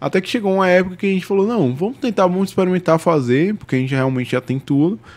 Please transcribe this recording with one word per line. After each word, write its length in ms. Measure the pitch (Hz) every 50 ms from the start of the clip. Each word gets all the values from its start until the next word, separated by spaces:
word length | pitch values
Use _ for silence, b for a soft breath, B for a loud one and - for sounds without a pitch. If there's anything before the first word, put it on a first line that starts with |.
até 200 | 143 143 - 185
que 80 | 190 -
chegou 240 | - 240 202 196
uma 160 | 190 190 190 180
época 280 | 180 185 185 185 180
que 100 | - 208
a 40 | 196
gente 140 | 190 185 -
falou: 220 | - 196 196 196
"Não, 260 | 220 240 220 151 123
vamos 260 | 127 139 180 226 269 -
tentar, 280 | - 240 202 - 190
vamos 220 | 180 180 190 196 190
experimentar 500 | - 196 185 180 185 175 - 165 160 160
fazer, 560 | - 180 165 151 127 120 123 139 170 202 214
porque 220 | - - - 135
a 20 | 127
gente 160 | 131 131 139
realmente 380 | 135 131 135 131 127 123 -
já 80 | 127 127
tem 180 | - - 127 135
tudo, 400 | - - 143 139 151 175 226 214 B B B